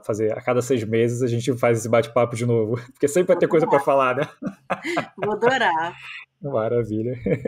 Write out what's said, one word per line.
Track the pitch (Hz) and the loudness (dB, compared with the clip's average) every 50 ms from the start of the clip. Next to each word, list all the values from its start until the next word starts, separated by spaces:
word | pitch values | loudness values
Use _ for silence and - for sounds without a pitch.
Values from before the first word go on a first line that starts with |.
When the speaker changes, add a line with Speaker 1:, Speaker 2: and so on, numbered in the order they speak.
| - | -2
Speaker 1:
fazer, | - 113 104 110 107 107 - | -4 -2 0 0 -2 -2 -2
a | |
cada | - - 123 123 120 | -2 0 0 0 0
seis | 123 135 120 107 | 0 0 -2 0
meses | 104 113 113 117 120 120 120 131 | 0 2 2 2 2 2 0 0
a | |
gente | 123 117 120 120 - 131 | 0 0 -2 -2 -2 -2
faz | 120 - 120 117 113 | 0 2 2 2 2
esse | 107 113 | 0 2
bate-papo | 117 117 113 - - 123 120 120 - | 2 2 2 2 0 0 0 0 0
de | 110 120 | -2 -2
novo, | 120 117 117 110 104 117 | 0 0 0 0 -2 -4
<laughs> | 117 - - - | -6 -8 -10 -4
porque | _ - 139 | _ -2 0
sempre | - 180 185 185 | 2 2 2 2
vai | 180 | 2
ter | 170 175 | 2 2
Speaker 2:
Vou | 156 - 160 | 2 2 2
Speaker 1:
coisa | 156 | 2
pra | 156 - 139 | 4 2 2
Speaker 2:
adorar. | - | 2
Speaker 1:
falar, | 156 139 139 131 127 127 | 2 2 4 4 2 2
né? | 131 147 - - _ - - - - _ - | 0 -2 -4 -6 _ -10 -10 -10 -10 _ -10
<laughs> | 180 - - 302 349 330 - - - - | -8 -8 -6 -6 -4 -4 -4 -6 -8 -6
Speaker 2:
Vou | 185 202 214 | -4 -4 -2
adorar. | 208 - 262 262 254 233 190 170 160 165 175 175 - - - - - - - _ _ | 0 0 2 2 2 2 0 0 0 -2 -4 -6 -10 -16 -18 -18 -18 -20 -20 _ _
Speaker 1:
Maravilha. | - 143 135 113 110 113 117 120 117 104 107 107 110 120 127 123 - 196 170 - - | -8 -4 -2 -2 0 0 0 0 0 0 -2 -4 -4 -4 -6 -6 -4 -2 -2 -2 -2